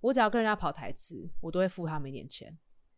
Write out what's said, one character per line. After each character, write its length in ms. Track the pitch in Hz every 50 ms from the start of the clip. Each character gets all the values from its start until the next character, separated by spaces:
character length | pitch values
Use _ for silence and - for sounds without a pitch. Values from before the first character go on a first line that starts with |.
我 100 | - 240
只 100 | 269 262
要 100 | 226 214
跟 120 | 214 240 220
人 60 | 214
家 80 | 214
跑 160 | 208 - 151 143
台 180 | - 151 -
词， 400 | - - - - 170 - 82 - - -
我 100 | - 170
都 100 | 160 180
会 80 | 185 185
付 180 | - - 175
他 140 | 160 156 151
们 80 | 143 135
一 40 | 135
点 140 | 135 -
钱。 300 | - - - - - 165 - _ _ - - _ _ _